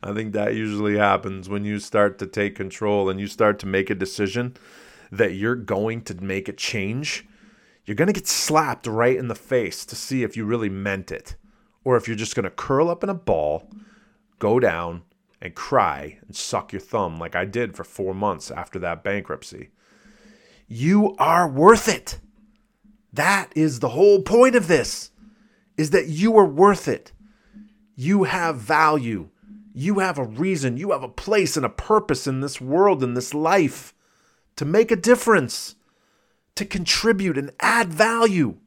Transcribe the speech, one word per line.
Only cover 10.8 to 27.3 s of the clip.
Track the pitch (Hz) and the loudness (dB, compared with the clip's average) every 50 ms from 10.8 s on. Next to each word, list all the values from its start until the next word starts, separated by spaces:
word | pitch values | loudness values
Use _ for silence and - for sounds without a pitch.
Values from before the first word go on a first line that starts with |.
| 98 101 98 98 90 - - | -4 -4 -4 -4 -6 -10 -12
it, | - - - - - _ _ _ _ _ _ _ _ _ | -14 -12 -14 -18 -18 _ _ _ _ _ _ _ _ _
or | 131 127 | 0 0
if | 123 - 117 | 0 0 -2
you're | 117 | -6
just | 104 113 110 - | -6 -6 -6 -4
gonna | - 107 92 | -4 -6 -6
curl | - - - - 139 135 160 170 | -6 -10 -4 -2 0 2 2 0
up | 175 170 - | 0 -4 -4
in | 196 | -6
a | 196 | -6
ball, | 175 - - 101 80 76 76 76 80 - - - - - _ _ _ _ _ _ _ _ _ _ _ | -6 -2 -2 0 0 0 -2 -4 -4 -8 -14 -20 -20 -20 _ _ _ _ _ _ _ _ _ _ _
go | - 104 110 127 | -2 0 2 2
down, | 123 104 82 82 85 85 85 87 - _ _ _ _ _ _ _ | 2 2 0 0 -6 -8 -8 -12 -14 _ _ _ _ _ _ _
and | - 90 82 | -16 -16 -14
cry | - - - 147 131 104 87 73 69 73 76 - _ - | -14 -10 0 2 2 2 2 0 -4 -10 -14 -16 _ -20
and | _ - | _ -14
suck | - - - - 101 - - - | -12 -10 -4 -4 -6 -6 -6 -12
your | 95 | -14
thumb | - _ - 113 98 87 80 80 | -12 _ -4 -2 -2 -2 -4 -8
like | 82 82 - | -10 -6 -4
I | 87 92 | -4 -4
did | 101 98 117 123 107 101 | -4 -4 -6 -6 -6 -8
for | - 98 | -14 -16
four | - - - 98 95 95 | -16 -10 -8 -6 -6 -4
months | 95 104 104 92 78 - - | -4 -2 -4 -4 -4 -8 -14
after | - 73 - - - - | -12 -12 -12 -10 -10 -8
that | 90 87 82 82 _ | -6 -6 -6 -6 _
bankruptcy. | 101 101 101 95 - - - - - - - - - _ _ _ _ _ _ _ - _ _ _ - - _ _ _ _ _ _ | -6 -6 -6 -6 -8 -12 -12 -12 -18 -18 -18 -20 -20 _ _ _ _ _ _ _ -20 _ _ _ -20 -20 _ _ _ _ _ _
You | _ 113 113 127 160 190 208 208 - - - | _ -8 -2 0 4 4 4 4 2 2 0
are | - 156 165 175 180 160 | 2 4 4 4 4 2
worth | 131 131 156 196 226 214 - 226 | 2 6 8 8 8 8 6 -2
it. | 185 - - - - - - _ _ _ _ _ _ _ _ _ _ _ _ _ _ _ _ _ - | -2 -2 -6 -12 -14 -14 -16 _ _ _ _ _ _ _ _ _ _ _ _ _ _ _ _ _ -4
That | - 147 175 202 196 190 - - | 0 2 2 2 2 0 -4 0
is | 156 156 156 135 120 | 0 0 0 0 0
the | 123 127 | -4 -2
whole | 113 147 190 202 202 196 190 | 2 6 6 6 6 6 4
point | - 208 233 254 262 240 | 2 6 6 6 8 6
of | 247 185 | 4 2
this, | 160 175 143 120 - - - - - _ _ - - _ _ _ _ _ _ _ _ _ | 4 2 2 2 0 -6 -10 -12 -16 _ _ -20 -20 _ _ _ _ _ _ _ _ _
is | - 156 151 | -4 -4 2
that | 147 202 147 147 | 2 0 0 0
you | 156 151 190 226 226 | -4 0 2 6 8
are | 214 202 | 8 8
worth | 170 139 143 185 202 202 - - 147 | 8 6 4 6 6 6 2 0 -4
it. | 117 - - - - _ - _ | -4 -4 -6 -16 -20 _ -20 _